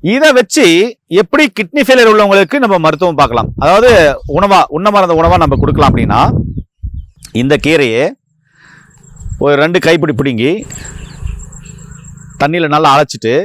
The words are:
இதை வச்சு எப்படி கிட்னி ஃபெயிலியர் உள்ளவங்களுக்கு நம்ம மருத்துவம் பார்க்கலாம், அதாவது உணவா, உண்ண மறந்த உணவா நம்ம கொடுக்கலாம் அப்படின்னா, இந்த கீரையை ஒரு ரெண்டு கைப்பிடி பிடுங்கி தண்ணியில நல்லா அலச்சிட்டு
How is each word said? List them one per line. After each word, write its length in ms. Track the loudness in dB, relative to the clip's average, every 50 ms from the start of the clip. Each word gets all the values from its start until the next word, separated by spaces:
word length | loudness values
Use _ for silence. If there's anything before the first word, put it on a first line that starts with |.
| -2 -2 0
இதை 140 | 2 2 4 4 2
வச்சு 260 | 0 0 0 2 2 4 4 2 0 -2 -4 _ _ _ 0 0
எப்படி 240 | 0 0 0 0 0 0 _ -8
கிட்னி 240 | -10 -6 -2 -2 0
ஃபெயிலியர் 240 | 2 2 4 4 4
உள்ளவங்களுக்கு 500 | 4 2 2 2 2 2 2 0 0 -2 0
நம்ம 140 | 0 0 0 0
மருத்துவம் 340 | 0 0 0 -2 -2 0 0
பார்க்கலாம், 280 | 0 0 0 -4 -4 -4 -6 -2 0
அதாவது 280 | 2 2 4 4 4 4 6 4 2 0 -2 -8 -6 -2
உணவா, 240 | -2 0 2 2 2 2 0 -4
உண்ண 100 | -2 -2 0 2
மறந்த 180 | 2 0 2 2 0
உணவா 180 | 2 2 2 2 2
நம்ம 140 | 0 0 0 0
கொடுக்கலாம் 280 | 0 2 2 2 2
அப்படின்னா, 300 | 2 0 -2 0 0 0 0 0 -2 -4 -6 -6 -10 -12 -14 _ _ _ -14 -12 -12 -12 -16 -16 _ _ -20 -8 _ -4
இந்த 140 | 0 0 0 0 0
கீரையை 400 | 0 0 2 0 0 0 -2 -2 -2 -4 _ _ _ _ _ _ _ _ _ _ _ -20 _ _ _ _ _ _ -20 -20 -18 -16 -14 -8 -4 -2
ஒரு 100 | 0 0 0 0
ரெண்டு 160 | 0 -2 0 0
கைப்பிடி 260 | 2 0 0 0 -4 -2 -2
பிடுங்கி 340 | -4 -4 -2 -2 -2 -2 -2 -4 -8 -14 -18 -18 -18 -18 -16 -18 -18 -18 -16 -14 -12 -12 -12 -12 -16 -20 -20 -20 -20 -20 -20 -20 -20 -20 -20 -20 -20 -20 -20 -20 -20 -20 -6 -4
தண்ணியில 260 | -2 -2 0 -2 -2 0 0
நல்லா 160 | 2 2 4 4
அலச்சிட்டு 360 | 2 2 -2 -6 -6 -4 -2 -2 -2